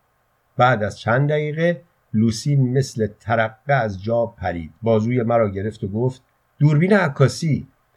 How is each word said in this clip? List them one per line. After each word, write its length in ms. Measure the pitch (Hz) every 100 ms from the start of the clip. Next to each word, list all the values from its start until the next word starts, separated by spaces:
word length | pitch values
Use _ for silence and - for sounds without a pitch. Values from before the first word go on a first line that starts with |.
| _ _ _ _ _ -
بعد 260 | 123 120
از 160 | 104 -
چند 300 | 107 120 147
دقیقه 540 | 151 151 151 170 170 - _ _
لوسین 640 | 107 113 113 147 143 127 127
مثل 300 | 135 - 104 -
ترقه 540 | - 117 110 - -
از 280 | 139 110 92
جا 240 | 101 117 110
پرید، 440 | - 92 85 80 -
بازوی 400 | 113 110 110 123
مرا 260 | 113 117 107
گرفت 360 | 98 104 -
و 40 | 104
گفت: 340 | 104 127 131 _ _ _ _
"دوربین 340 | 147 151 185
عکاسی، 720 | 208 170 139 135 - 165 139 - _ _